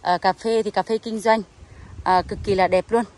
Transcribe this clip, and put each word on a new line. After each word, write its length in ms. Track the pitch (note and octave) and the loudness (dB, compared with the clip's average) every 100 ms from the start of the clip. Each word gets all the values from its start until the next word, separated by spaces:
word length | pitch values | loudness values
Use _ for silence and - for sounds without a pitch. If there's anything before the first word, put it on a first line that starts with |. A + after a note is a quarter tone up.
À, 160 | - F3 | 0 0
cà 160 | F#3+ | 0
phê 300 | F3+ A3+ A3+ | 0 -2 -2
thì 80 | G#3+ | 0
cà 120 | G3 | -4
phê 140 | F#3 A3 | -2 -4
kinh 220 | A#3 A3 | -4 -4
doanh, 220 | A3 A3+ G3 - - - - - | 2 2 0 -16 -20 -20 -20 -8
à, 180 | - F#3 | 0 0
cực 180 | F3 G3+ | 0 -8
kỳ 120 | - F#3+ | -2 0
là 120 | F3+ | 2
đẹp 240 | F#3 - | 2 2
luôn. 120 | A3+ A3+ | -2 -2